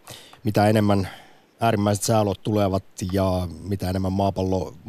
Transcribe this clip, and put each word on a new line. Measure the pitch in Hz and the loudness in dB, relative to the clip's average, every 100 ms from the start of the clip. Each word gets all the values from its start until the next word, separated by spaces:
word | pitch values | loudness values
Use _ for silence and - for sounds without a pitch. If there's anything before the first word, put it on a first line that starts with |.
| - - - - | -20 -20 -20 -8
mitä | 110 101 104 | -2 2 4
enemmän | 110 104 101 95 - - - _ _ | 4 4 2 0 -10 -20 -20 _ _
äärimmäiset | 113 107 104 104 | 0 2 0 0
sääolot | - 110 104 92 | 0 2 2 -2
tulevat | - 107 98 95 - - 92 | -2 0 2 0 -6 -10 -2
ja | 98 95 92 90 80 85 | 0 0 0 -4 -8 -8
mitä | 98 92 | -6 -4
enemmän | 92 95 | -2 -2
maapallo, | 98 98 95 95 92 - - | 0 -2 0 -2 -2 -4 -12